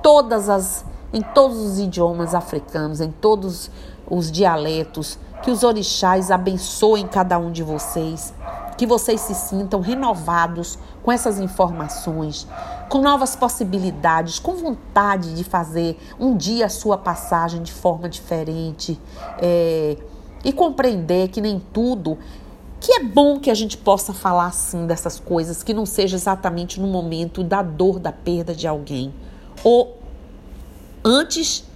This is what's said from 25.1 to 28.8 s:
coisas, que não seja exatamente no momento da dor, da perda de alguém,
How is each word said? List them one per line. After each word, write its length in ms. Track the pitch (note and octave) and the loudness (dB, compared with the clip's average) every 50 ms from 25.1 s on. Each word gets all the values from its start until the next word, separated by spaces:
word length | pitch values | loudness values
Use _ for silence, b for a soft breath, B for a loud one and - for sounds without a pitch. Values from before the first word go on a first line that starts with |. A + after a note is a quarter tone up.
| - - | -8 -8
coisas, 440 | - - F3 E3 D#3+ E3 E3+ E3 - | -6 -2 0 0 0 -2 -6 -8 -4
que 100 | - A3+ | -4 -2
não 120 | G#3 A3 | -2 -2
seja 300 | F#3 - - G3 F#3+ F#3 | -2 0 0 0 0 0
exatamente 680 | F#3 F3+ G3+ F#3+ F#3+ - F#3+ E3+ E3+ F3 F3 - - | 0 0 0 -2 0 0 -2 -2 -2 -6 -6 -6 -4
no 60 | F#3+ G3 | -2 0
momento 560 | F#3+ F3+ E3+ E3+ E3 D#3+ E3+ E3+ - - F#3 | 0 0 -2 -2 -2 -4 -4 -4 -4 -4 -2
da 180 | E3 G3 G3 | 0 0 0
dor, 360 | G3 F3 D#3 D#3 F#3 F#3+ F#3 F3+ | 0 -2 0 2 2 2 2 2
da 140 | F3 E3+ | -2 -6
perda 420 | D3 - - - F3 E3+ E3+ E3+ E3+ | -8 -6 -4 -2 -2 -2 -2 -4 -6
de 140 | D#3 D#3 E3 | -4 -2 -2
alguém, 460 | D#3 D3 | -2 -2